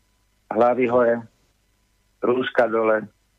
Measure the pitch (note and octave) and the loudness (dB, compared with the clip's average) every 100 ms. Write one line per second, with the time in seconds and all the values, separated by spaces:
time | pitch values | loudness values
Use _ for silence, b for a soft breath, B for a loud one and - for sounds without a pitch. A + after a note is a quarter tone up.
0 | _ _ _ _ _ G#2+ A#2+ B2 A#2+ B2 | _ _ _ _ _ 0 2 2 0 2
1 | A#2 A#2 A2+ _ _ _ _ _ _ _ | 2 -2 -6 _ _ _ _ _ _ _
2 | _ _ G#2+ B2 B2 - A2+ A2+ A2 A2 | _ _ -2 -2 -2 0 0 0 0 -2
3 | G#2 _ _ | -4 _ _